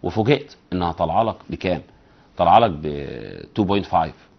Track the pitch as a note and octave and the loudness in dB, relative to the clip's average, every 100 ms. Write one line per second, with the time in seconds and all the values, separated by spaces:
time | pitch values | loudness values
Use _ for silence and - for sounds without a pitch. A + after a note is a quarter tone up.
0 | F2+ G#2 A2 C#3+ - - _ F#2 F2 D#2+ | -2 -2 2 0 0 -20 _ -4 -4 -2
1 | E2 F2+ A2+ F#2 - E2 F#2 E2 - _ | 0 2 0 -2 -10 -6 -4 -4 -6 _
2 | _ _ _ - E2+ G2+ A#2 D2+ D2+ D2 | _ _ _ 0 6 6 6 0 -6 -8
3 | C#2 B1 G#1+ G1+ G1+ - G2 G2+ F2 F2+ | -10 -12 -14 -16 -10 -2 2 0 0 0
4 | D#2+ - - | 0 -6 -20